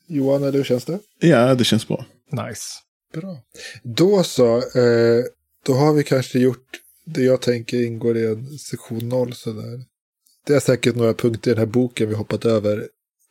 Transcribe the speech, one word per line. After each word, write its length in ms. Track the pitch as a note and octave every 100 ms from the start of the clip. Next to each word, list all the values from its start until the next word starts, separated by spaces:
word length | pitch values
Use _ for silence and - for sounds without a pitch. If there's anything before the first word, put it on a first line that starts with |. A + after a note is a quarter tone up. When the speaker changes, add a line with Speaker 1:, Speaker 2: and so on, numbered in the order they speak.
| -
Speaker 1:
Johan, 360 | D3 C3+ C#3
eller 80 | C#3 C#3
hur 60 |
känns 220 | C3 B2 -
det? 140 | F#3 - _
Speaker 2:
Ja, 360 | E3+ B2+ B2+ B2+
det 80 |
känns 240 | - A2 -
bra. 180 | G#2 - _ _
Speaker 3:
Nice. 340 | A#2 A#2 - - - _ _ _
Speaker 1:
Bra. 240 | D#3 F#3+ C#3+ - - - -
Då 400 | B2+ A2+ F3+ G3+
så, 340 | E3 - A#2+ A#2
eh, 680 | - C3 A#2+ A#2 A#2 A#2 B2+ - _ _ -
då 80 |
har 200 | C3 D3+
vi 100 | D3+
kanske 360 | C#3+ C3+ - B2+
gjort 260 | B2+ B2+ _ - _ _ -
det 160 | D3
jag 180 | B2+ B2+
tänker 400 | B2 A#2+ A2+ B2
ingår 340 | A#2+ A2+ A#2 A#2
i 80 | A2+
en 320 | A2 C3 D3+
sektion 520 | - B2 - A2+ A#2
noll 240 | B2+ B2
sådär. 460 | A#2+ A#2 G#2+ A2+ B2 B2+ _ _ _ _ _ -
Det 80 | C#3+
är 40 |
säkert 360 | - B2 A#2+ A#2
några 180 | A2+
punkter 380 | A2 A#2+ A2+ B2
i 20 |
den 60 | A2
här 140 | A2
boken 360 | B2 B2+ - G#2+
vi 60 | G#2+
hoppat 300 | G#2 A2 A#2
över. 420 | A2 G#2 G#2+ A#2+ _ _ _ _